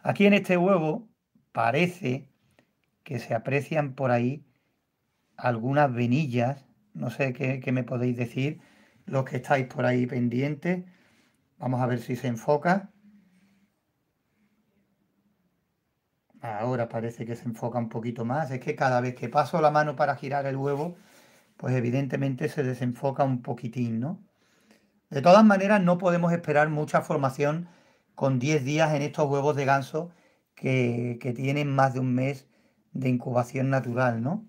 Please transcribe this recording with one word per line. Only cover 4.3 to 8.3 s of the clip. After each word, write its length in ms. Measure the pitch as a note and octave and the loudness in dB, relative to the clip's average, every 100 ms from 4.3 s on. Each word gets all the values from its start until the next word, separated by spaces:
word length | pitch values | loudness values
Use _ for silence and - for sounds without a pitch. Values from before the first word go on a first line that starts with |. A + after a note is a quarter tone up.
| D3 _ _ _ _ _ _ _ _ _ - | -4 _ _ _ _ _ _ _ _ _ -6
algunas 560 | B2 A#2 A#2+ C#3+ C#3+ | -4 -2 0 2 2
venillas. 720 | A#2+ A#2+ C3 D3+ A#2+ A#2+ C#3+ _ _ _ | 2 0 2 0 0 -2 -4 _ _ _
No 160 | - C3 | -10 -10
sé 240 | - C3+ | -4 -4
qué, 260 | B2+ C3 C3 | -2 -4 -4
qué 120 | C3 | -2
me 120 | B2+ | -2
podéis 340 | A#2+ B2 B2 B2 | -2 -2 -2 -2
decir 440 | A#2+ | -4